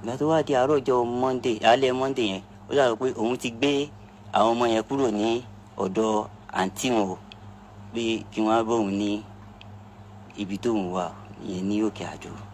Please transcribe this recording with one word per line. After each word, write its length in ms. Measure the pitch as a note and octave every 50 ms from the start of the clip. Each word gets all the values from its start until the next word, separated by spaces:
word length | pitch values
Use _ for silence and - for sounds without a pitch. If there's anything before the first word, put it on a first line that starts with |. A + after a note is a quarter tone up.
| -
Ìgbà 140 | A#2 B2 C3+
tó 80 | C#3+ D3+
wá 160 | D#3+ D#3+ D3
di 100 | C#3+ C#3+
àárọ̀ 260 | B2+ B2+ C#3 D#3 C#3+
ọjọ́ 260 | B2+ C3+ B2+ B2 A#2+ A#2+
Monday, 500 | A#2+ B2 C3 C3 B2+ B2 A#2 C3 A2+ G#2+
alẹ́ 340 | G2 A2 A#2 C3+ C3+ C3 B2
Monday 340 | B2+ C3 C3+ C3+ B2+ A#2 G#2
yẹn, 140 | F#2+ F#2+ F#2+ - - - - -
ó 40 | A#2+
dàbí 200 | C#3 C#3 B2 A2+ G#2+
pé 80 | C3 C3 A#2+
òun 220 | - G#2+ A#2 B2 B2
ti 120 | - B2+
gbé 360 | A#2 A2+ C3 C#3+ C#3+ C#3 C#3+ D3 - - - - - - - - -
àwọn 180 | - G2+ A2+ A#2
ọmọ 120 | A#2+ A#2+ A#2
yẹn 160 | A2+ A2 A2
kúrò 240 | - C#3 C#3 C3+ A#2+
ní 320 | G#2 G#2 G#2 A2+ A2+ A#2+ B2 - - - - - - -
ọ̀dọ̀ 500 | G2+ F#2+ F#2+ A2 A2 A2 G#2+ G#2+ G#2+ - - - - -
àǹtí 360 | - - F#2 F#2 F#2+ - - C3
wọn 160 | A#2+ A2+ G2+ F#2
o, 80 | F#2 - - - - - - - - - - - - - - - -
pé 100 | A2+ A#2 A2+ A2+ A2 - -
kí 80 | - -
wọ́n 120 | G#2+ A2 A2+ A#2
á 40 | A2+
bọ̀ 120 | A2 A#2 A#2+
òun 140 | G#2+ G2 G2 G2+
ní 240 | G#2 G2+ G#2 G#2+ G#2+ - - - - - - - - - - - - - - - - - - - - - - -
ibi 200 | G#2 F#2 G2+ F#2+
tóun 340 | - B2 A2+ G#2+ F#2+ F2+ F2+
wà, 160 | F#2 F2+ E2+ - - - - G#2 - - F2+
ìyẹn 160 | F#2+ F#2 F#2+ G2
ní 120 | G#2 G#2+
Òkè 220 | A2 G#2+ G2+ - F#2+
Àdó. 240 | E2+ D#2 - - - G#2 G#2 G#2 G2+